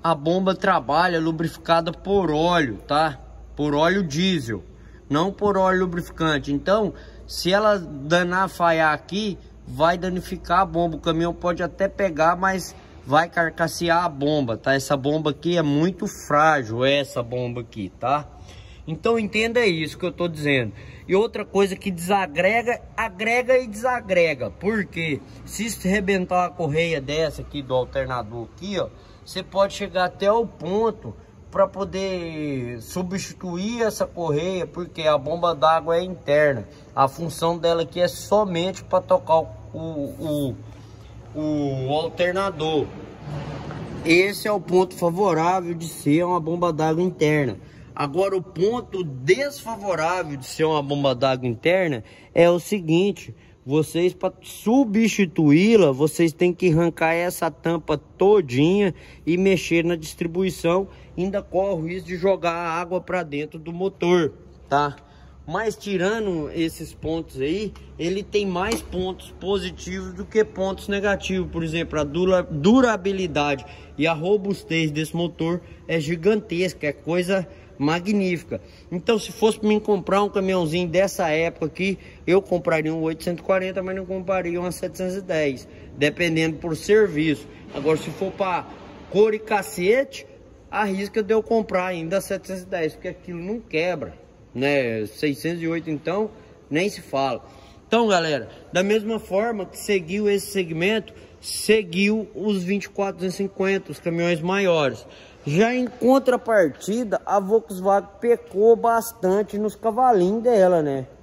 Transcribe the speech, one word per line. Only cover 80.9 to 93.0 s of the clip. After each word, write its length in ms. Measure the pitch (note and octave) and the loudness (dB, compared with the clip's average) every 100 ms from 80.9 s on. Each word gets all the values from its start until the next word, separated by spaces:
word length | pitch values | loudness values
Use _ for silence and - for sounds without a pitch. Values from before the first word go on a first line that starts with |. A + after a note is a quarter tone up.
| F3 G3 - E3+ | 2 0 0 0
época 360 | D3+ E3 - D#3 | 0 0 -2 -8
aqui, 320 | - F#3+ F#3 - - | -4 -4 -4 -10 -10
eu 160 | - F#3 | 2 2
compraria 540 | F#3+ F3+ F3 D#3+ D#3 | 2 -2 0 0 0
um 60 | D#3+ | -2
oito 220 | D#3+ D#3+ | -2 -2
cento 160 | F3 E3+ | -6 -6
e 20 | |
quarenta, 400 | - F#3+ F#3 F#3+ | 0 0 0 -6
mas 140 | F#3 F#3+ | -6 -8
não 100 | F#3 | -6
compraria 540 | F#3+ F#3 F#3 F3 F3 | -8 -2 -2 -2 -4
uma 100 | F3+ | -4
setecentos 460 | F3 F3+ E3+ F#3 F#3+ | -6 -8 -6 -6 -6
e 60 | |
dez, 440 | F#3 D#3+ D3 B2+ - - - - | -4 -2 0 -4 -12 -20 -18 -2
dependendo 640 | D3 D3 E3+ D#3+ D#3+ D#3 | -2 2 0 2 0 -2
por 180 | E3+ D3+ | -6 -6
serviço. 720 | - G#3+ G#3 D3+ D#3+ C#3 - - - | 4 4 4 2 0 0 -6 -20 -14
Agora, 220 | C#3+ C#3 D#3 | -4 0 0
se 140 | - | -2
for 200 | D3+ F#3+ | -6 -6
pra 340 | - F#3+ E3+ - - - - - | -2 -2 -2 -6 -18 -20 -20 -2
cor 240 | F#3 A3 | 4 4
e 40 | G#3+ | 2
cacete, 840 | A3 G#3+ F#3 - F3+ B3+ C#4 - - - - - - | -2 -2 -2 -2 2 4 2 -8 -18 -20 -20 -20 -8
arrisca 500 | F#3+ G#3 F#3+ G3+ A3+ | -4 -2 -2 -4 -4
de 140 | G3+ | 2
eu 80 | A3 | 0
comprar 440 | A3 A3+ G#3+ F#3+ F#3 | 4 0 2 -2 0
ainda 320 | F3 D#3+ F#3+ | -4 -2 -4
a 20 | |
setecentos 420 | - F#3+ - F#3+ | -2 -8 -6 -12
e 40 | F3+ | -6
dez, 260 | F#3 D#3 | -4 -4
porque 160 | D3+ | -4